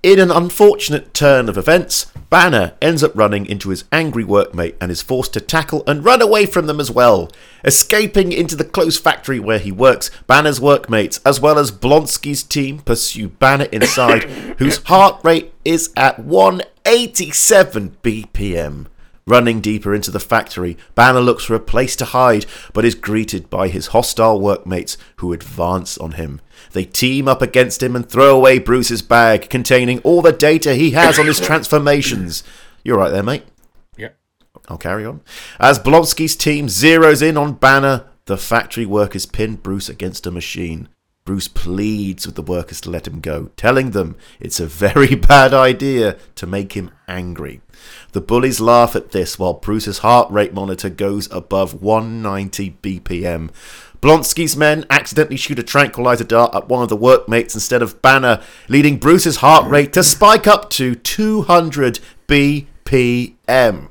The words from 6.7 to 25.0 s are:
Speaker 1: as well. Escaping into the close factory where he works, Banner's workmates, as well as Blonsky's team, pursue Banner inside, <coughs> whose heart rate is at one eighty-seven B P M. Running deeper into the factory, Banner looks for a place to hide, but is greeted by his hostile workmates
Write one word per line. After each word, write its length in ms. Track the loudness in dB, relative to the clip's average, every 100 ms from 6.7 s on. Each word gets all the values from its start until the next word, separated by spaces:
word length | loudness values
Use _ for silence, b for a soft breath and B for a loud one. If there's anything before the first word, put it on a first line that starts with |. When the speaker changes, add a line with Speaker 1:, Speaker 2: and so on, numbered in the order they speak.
| -6
Speaker 1:
as 140 | -4
well. 360 | 2 4 4 0 b b b
Escaping 680 | -2 0 0 0 0 0 0
into 240 | -2 -4
the 100 | -6
close 340 | -6 -2 -2 0
factory 420 | -2 -2 -6 -6
where 180 | -2 -4
he 140 | -4
works, 380 | 2 4 4 -4 B 2
Banner's 320 | 2 2 0
workmates, 580 | 2 2 2 -2 -2 0 0
as 140 | 2
well 180 | 2 2
as 140 | 0
Blonsky's 720 | -2 2 2 2 -8 -6 -8
team, 340 | -6 -6 -6 -8
pursue 500 | -4 -4 -4 -8 -12
Banner 360 | 0 2 2 -2
inside, 520 | -2 -2 2 2 2
<coughs> 340 | 0 -14 -14 -2
whose 240 | -2 -2
heart 340 | 2 6 6 4
rate 280 | 0 0 -2 -8
is 260 | -4 -2 -4 0
at 240 | 0 0
one 420 | -2 2 2 2 -10 _
eighty-seven 1120 | 2 2 2 -4 -4 -2 2 4 2 -2 -10 -6
B 240 | -6 -6 -8
P 240 | -8 -4 -4
M. 300 | -6 -10 -16 -20 -20 _ 2
Running 320 | 2 2 -2
deeper 320 | -4 -4 -4
into 200 | -4 -4
the 80 | -10
factory, 560 | -2 -4 -2 -8 -8 -10 b
Banner 240 | 2 4 4
looks 220 | 2 0
for 140 | -2 -4
a 40 |
place 360 | 0 -2 -2 -6
to 80 |
hide, 420 | -4 2 2 2 -2 B B
but 120 | 0
is 100 | 0
greeted 560 | -2 -4 -4 -4 -10 -8
by 160 | -6 -4
his 220 | -6 -2
hostile 520 | -2 0 0 2 2
workmates 560 | 0 -2 -4 -8 -8 -14